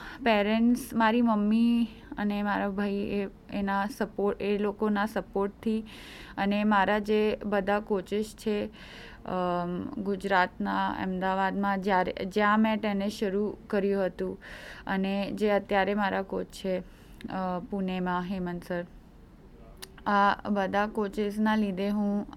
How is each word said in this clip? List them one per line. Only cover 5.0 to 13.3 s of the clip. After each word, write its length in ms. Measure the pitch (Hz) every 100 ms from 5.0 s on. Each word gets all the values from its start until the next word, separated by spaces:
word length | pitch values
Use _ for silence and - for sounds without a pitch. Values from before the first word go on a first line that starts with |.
| 214
સપોર્ટથી 800 | 202 180 196 196 - 226 220 220 - - - - -
અને 260 | 196 202
મારા 360 | 214 202 190 208
જે 400 | 208 214 214 - 208
બધા 340 | 202 196 208
કોચિસ 460 | 214 202 185 208 214
છે, 440 | - 220 208 214 - - - - - -
અમ, 640 | 185 180 175 175 180 190 -
ગુજરાતના 920 | 196 190 190 190 180 - 196 196 196
અમદાવાદમાં 920 | - 190 185 190 190 190 190 202 196
જ્યારે, 340 | 190 185 185 - 190
જ્યાં 340 | 214 208 214
મેં 180 | 220 214
ટેનિસ 360 | 214 202 202
શરૂ 440 | 208 208